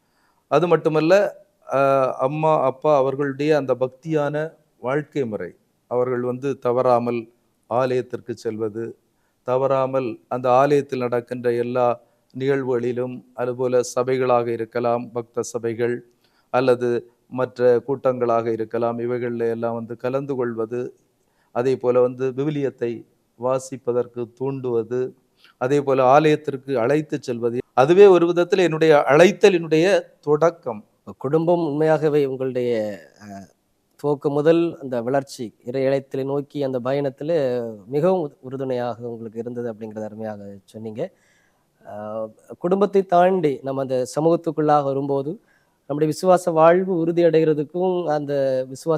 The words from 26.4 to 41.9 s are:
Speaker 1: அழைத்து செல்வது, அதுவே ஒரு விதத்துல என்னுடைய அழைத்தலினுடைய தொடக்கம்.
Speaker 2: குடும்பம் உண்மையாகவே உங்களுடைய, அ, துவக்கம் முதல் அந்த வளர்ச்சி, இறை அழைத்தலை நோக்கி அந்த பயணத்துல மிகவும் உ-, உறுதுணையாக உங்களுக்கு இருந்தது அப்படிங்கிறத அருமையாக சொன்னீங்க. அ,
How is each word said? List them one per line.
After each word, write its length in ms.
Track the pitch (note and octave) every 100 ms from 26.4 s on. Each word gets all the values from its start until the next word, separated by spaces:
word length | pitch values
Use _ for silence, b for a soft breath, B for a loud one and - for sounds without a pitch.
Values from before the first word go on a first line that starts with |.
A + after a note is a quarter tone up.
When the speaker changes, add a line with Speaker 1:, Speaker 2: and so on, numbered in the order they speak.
| D3+ C3+ C3+ B2+
Speaker 1:
அழைத்து 440 | A#2 D3+ D3+ D3
செல்வது, 360 | - A#2+ A#2 A#2+ -
அதுவே 320 | - C#3 F3+ G3+
ஒரு 220 | F3 E3+
விதத்துல 300 | F3 E3+ F#3+
என்னுடைய 460 | E3+ D#3 D#3+ D3 C#3
அழைத்தலினுடைய 920 | D3 F#3 - G3+ F3 E3 D#3 F3+ F3 E3+ _
தொடக்கம். 640 | D3 D3 E3 E3+ B2+ G#2+ - _ - -
Speaker 2:
குடும்பம் 480 | C3+ D#3+ E3 F3 D#3+
உண்மையாகவே 600 | D3 D#3 D3+ D#3 D3 C#3
உங்களுடைய, 720 | C3 C3 B2 B2 A#2 G#2+ F#2+ D#2 _
அ, 260 | G#2 G2 G2 _ _ _ _ _
துவக்கம் 280 | D3 C#3 D3+
முதல் 460 | C#3+ D3+ E3+ E3+ -
அந்த 200 | C#3 B2
வளர்ச்சி, 540 | A#2 C#3 C3+ - A2 - A#2+
இறை 200 | C3+ C3+
அழைத்தலை 380 | C#3 C3 C3+
நோக்கி 400 | C3+ C#3+ C#3 D3
அந்த 160 | C3+ B2+
பயணத்துல 840 | B2 C#3+ C#3 B2+ D3 E3+ C3 B2 A#2 G#2+ G2
மிகவும் 340 | C#3+ F3 F#3
உ-, 140 | D3 -
உறுதுணையாக 680 | B2+ C3 C3+ B2 B2 A2+ A#2+
உங்களுக்கு 300 | A#2 A2+ A2+
இருந்தது 340 | A#2 B2 A#2+
அப்படிங்கிறத 300 | G#2+ A2 G#2+
அருமையாக 540 | G#2+ G#2+ A2 G#2 G2+ G2+ -
சொன்னீங்க. 460 | A2 A2 A2 F#3 - _ _ _ _ _ _
அ, 420 | -